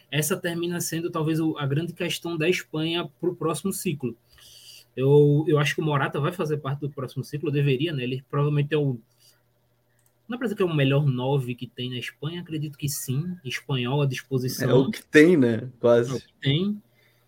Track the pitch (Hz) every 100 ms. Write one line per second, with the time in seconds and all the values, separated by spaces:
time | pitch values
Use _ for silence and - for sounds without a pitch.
0 | _ 143 147 190 175 170 175 175 170 160
1 | 170 170 156 160 160 147 139 139 170 -
2 | 170 - 170 170 160 180 - 156 160 170
3 | 175 _ 170 175 156 156 196 196 190 143
4 | 120 - _ _ - - - - _ -
5 | 135 147 147 147 156 147 143 - 156 143
6 | 165 165 151 180 151 147 139 143 143 143
7 | 127 - 120 151 156 143 143 127 170 139
8 | 123 131 - 143 147 147 143 151 139 120
9 | - _ _ _ _ _ _ _ _ _
10 | _ _ - 247 240 208 180 156 135 139
11 | 147 123 127 143 123 123 120 - 123 123
12 | - - 147 175 175 156 151 - 143 -
13 | - 131 175 180 127 - - 127 123 143
14 | 139 127 - 131 127 - 123 123 135 -
15 | - 151 160 170 120 110 131 - 120 120
16 | 123 120 - _ 139 147 202 208 - _
17 | _ _